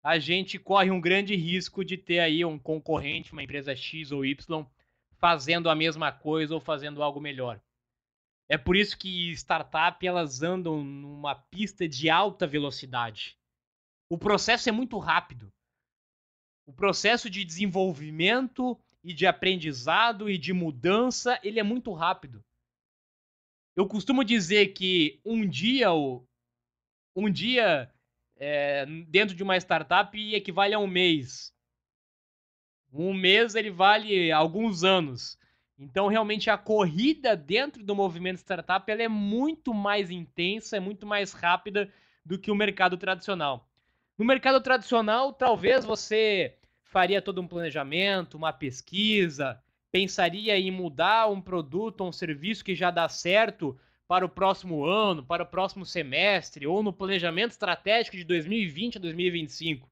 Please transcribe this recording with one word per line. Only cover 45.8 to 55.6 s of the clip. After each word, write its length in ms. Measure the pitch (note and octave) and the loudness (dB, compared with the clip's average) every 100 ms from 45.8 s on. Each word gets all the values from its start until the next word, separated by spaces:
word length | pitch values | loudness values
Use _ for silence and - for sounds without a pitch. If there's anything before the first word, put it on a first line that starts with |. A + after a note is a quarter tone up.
| A3+ | 2
você 720 | A3 - G#3+ A3 G3 C#3 _ _ _ | -6 -2 2 2 2 -2 _ _ _
faria 400 | _ F#3+ F3+ G3 | _ 2 2 2
todo 180 | - F#3 | -2 -6
um 80 | F3 | -6
planejamento, 880 | F3 E3 C#3+ C#3 E3 G3 G3 E3+ D#3 | -6 -6 -6 -4 -2 0 0 -4 -6
uma 140 | D#3+ | -6
pesquisa, 1120 | D3+ C#3+ B2+ - F3+ G#3+ G#3+ F3 C#3 C3+ A#2 _ _ _ | -4 -10 -10 -8 -2 2 4 2 -2 -6 -6 _ _ _
pensaria 680 | F#3 F#3+ - F3 F3+ G#3 G3+ | -2 0 0 -2 0 0 0
em 140 | F#3+ | 0
mudar 580 | F#3 F3 C3+ F3 A3 A3 | -4 -6 0 2 4 2
um 100 | G3 | -2
produto 600 | F3+ F3+ C#3+ E3+ G#3+ F3+ | -4 -6 -4 -6 -6 -6
ou 80 | F#3 | -8
um 20 | |
serviço 520 | D#3+ E3 D3 F3 A3 | -6 -8 -6 -6 -8
que 100 | - | -6
já 160 | E3+ F3+ | -2 0
dá 180 | E3+ E3 | 0 -2
certo 720 | - F3 G3+ A3 - D3 C3 _ _ _ | -4 2 4 2 -2 -8 -8 _ _ _
para 180 | F3+ C3+ | 0 0
o 40 | |
próximo 560 | - F#3+ G3 F3+ D#3 C#3+ | 0 0 0 -4 -4 0
ano, 380 | G#3 G#3+ D#3+ | 2 2 -2
para 200 | B2+ E3+ | -4 -6
o 20 | E3+ | -4
próximo 400 | F3 | -4